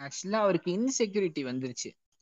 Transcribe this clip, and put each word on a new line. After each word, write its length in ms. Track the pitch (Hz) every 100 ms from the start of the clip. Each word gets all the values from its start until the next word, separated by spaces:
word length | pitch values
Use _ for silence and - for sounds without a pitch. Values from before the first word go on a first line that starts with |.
Actually-ஆ 380 | 139 - 185 214
அவருக்கு 320 | 208 175 185
இன்செக்யூரிட்டி 720 | 185 254 262 220 208 185 156
வந்துருச்சு. 480 | 131 127 131 120 110 - _ _